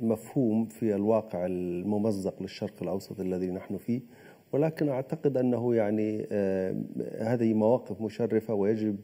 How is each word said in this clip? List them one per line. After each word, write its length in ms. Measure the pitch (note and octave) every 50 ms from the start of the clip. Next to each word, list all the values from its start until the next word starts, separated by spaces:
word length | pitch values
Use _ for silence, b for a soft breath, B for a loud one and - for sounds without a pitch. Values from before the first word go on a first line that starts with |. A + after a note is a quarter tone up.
مفهوم 640 | A#2+ A2+ A2 - - - - D3 B2+ A2 G#2+ A2 A2+
في 300 | G#2+ - - A#2+ A2 G2+
الواقع 500 | G2 G2+ G#2+ A2+ A2 G#2+ - - F2 F2+
الممزق 960 | F#2 F#2 F2+ F2+ F2+ F2 F2 F#2 G2+ G#2 G#2 G#2 A2+ G2+ G2 F#2 F#2 - -
للشرق 320 | F#2 F#2+ - - G#2+ F#2+ - -
الأوسط 380 | - E2+ F2+ G2 - - F#2+ F#2+
الذي 320 | F#2+ F#2 F#2 F2+ F#2 F#2
نحن 260 | F#2 F#2+ - - G2+ F2+
فيه، 240 | - - A#2 C3 - B B B B B B B B -
ولكن 380 | - C#3 D#3 D#3+ D#3+ - D#3+ C#3+
أعتقد 480 | C3 B2+ C3 - D#3+ D#3+ - C#3+ C3 B2+
أنه 380 | B2+ B2+ B2 A2+ A#2+ B2 A#2+
يعني، 520 | A2+ G#2+ G#2 A2 G#2+ G#2+ G#2+ G#2+ G#2+ - -
آه، 440 | G#2 G#2 G2 F#2+ F#2+ F#2+ F#2 F#2 - G#1+ A1 - - B2 A#2+ - - -
هذه 340 | A2+ A2+ B2 A#2 A#2 A2+ A2
مواقف 480 | G#2+ G#2+ A2 B2+ B2 - - G2+ G2+
مشرفة، 520 | A2 G#2 - - A#2+ A2 A2+ A2 G#2+ - A2+
ويجب 440 | G2+ G2 G#2 A2 A2 A2 G#2+ G2+ G2